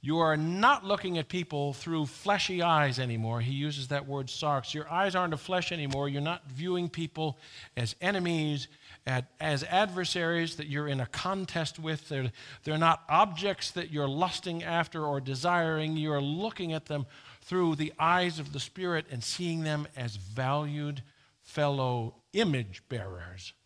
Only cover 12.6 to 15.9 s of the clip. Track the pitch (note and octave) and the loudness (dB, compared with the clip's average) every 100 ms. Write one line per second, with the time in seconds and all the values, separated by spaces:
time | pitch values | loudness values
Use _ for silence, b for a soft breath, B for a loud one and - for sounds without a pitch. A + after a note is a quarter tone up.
12.6 | - D#3 E3 D#3+ - D#3 G#3 D#3+ G3 F#3 | -4 4 6 4 4 4 6 4 -2 -2
13.6 | - F3+ E3 D3 C#3 C#3+ F3+ - F#3 E3+ | -4 -6 -6 -2 0 2 0 0 -6 -6
14.6 | E3 E3+ D#3+ E3 D3+ C#3 C3 C3+ F3 F3 | -2 0 0 -2 -2 -2 -2 0 2 4
15.6 | E3 D#3 D#3 | 4 2 0